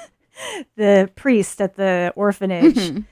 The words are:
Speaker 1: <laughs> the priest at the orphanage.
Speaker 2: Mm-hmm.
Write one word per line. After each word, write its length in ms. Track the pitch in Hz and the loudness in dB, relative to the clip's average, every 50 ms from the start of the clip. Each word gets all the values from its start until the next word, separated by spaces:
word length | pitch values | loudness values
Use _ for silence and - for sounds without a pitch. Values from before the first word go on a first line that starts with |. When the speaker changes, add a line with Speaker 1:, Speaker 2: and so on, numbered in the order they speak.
| 679 - _ _ _ _ | -20 -20 _ _ _ _
Speaker 1:
<laughs> 480 | _ 539 523 494 440 370 262 - _ | _ -18 -14 -12 -12 -12 -14 -12 _
the 340 | 214 214 202 202 190 190 190 - | -2 2 4 4 4 4 2 -4
priest 460 | - - 277 247 208 185 - - - | -4 0 2 2 2 2 -2 -4 -6
at 140 | 202 190 - | -6 -6 -4
the 360 | - 196 190 180 175 175 175 - | -4 -2 -2 -2 -2 -2 -4 -4
orphanage. 600 | - 208 202 196 - 202 190 180 175 277 320 - | -2 -2 -2 -2 -2 -4 -4 0 2 2 2 4
Speaker 2:
Mm-hmm. 240 | 240 190 165 139 202 208 - | 2 -2 -4 -6 -8 -10 -12